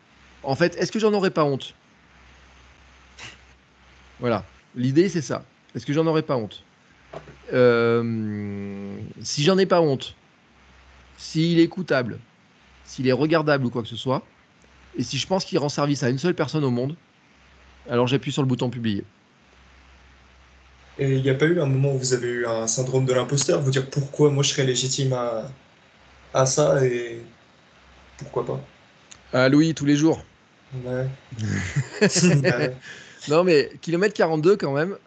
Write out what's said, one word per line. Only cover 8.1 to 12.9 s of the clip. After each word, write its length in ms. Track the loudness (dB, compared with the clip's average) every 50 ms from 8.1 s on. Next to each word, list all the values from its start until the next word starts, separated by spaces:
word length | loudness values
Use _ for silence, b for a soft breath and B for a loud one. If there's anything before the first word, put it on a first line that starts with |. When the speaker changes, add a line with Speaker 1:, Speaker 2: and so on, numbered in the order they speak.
| -4 -4 -4 -6 -6 -6 -6 -8 -8 -8 -10 -10 -10 -10 -10 -10 -10 -12 -12 -14 -16 -14 -12
Speaker 1:
Si 200 | -8 -4 0 0
j'en 140 | 2 4
ai 80 | 4 4
pas 160 | 4 4 4
honte, 340 | 4 2 0 -2 -4 -10 -16 _ _ _ _ _ _ _ _ _ _ _ -20 -20 _ -20 -20 -20 -20 -20 -20
s'il 420 | -20 -18 -6 -2 0 0 2 4 4
est 40 | 4
écoutable, 560 | 4 2 -6 -4 0 0 0 0 -2 -6 -10 -14 _ _ _ _ _ _ _ _ _ -20 -20 -20
s'il 240 | -18